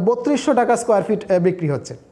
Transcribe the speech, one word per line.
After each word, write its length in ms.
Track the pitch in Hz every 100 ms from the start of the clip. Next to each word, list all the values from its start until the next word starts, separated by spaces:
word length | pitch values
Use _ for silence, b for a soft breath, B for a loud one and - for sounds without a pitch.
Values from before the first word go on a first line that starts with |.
বত্রিশশো 500 | 185 240 294 285 302
টাকা 220 | 247 233 240
square 260 | 240 202
ফিট, 280 | 196 208 -
এ, 80 | 180
বিক্রি 300 | 180 180 151
হচ্ছে। 280 | 131 - 120 -